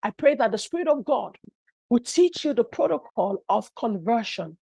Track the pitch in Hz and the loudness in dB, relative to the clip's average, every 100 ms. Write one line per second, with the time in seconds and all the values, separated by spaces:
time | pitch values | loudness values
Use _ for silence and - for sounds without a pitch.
0 | 214 - 285 285 233 208 - 339 320 294 | -6 2 2 4 0 0 -4 -4 0 0
1 | 226 269 - - - _ _ _ _ 240 | 0 -2 -2 -12 -20 _ _ _ _ 0
2 | 240 - 359 - 311 240 233 - - 311 | 0 2 2 2 -2 0 0 0 0 0
3 | - - 196 196 - 214 - - 233 202 | -4 -2 -2 -2 -2 -2 -2 -6 -4 -2
4 | 165 233 220 - 165 165 | 0 0 -2 -8 -10 -12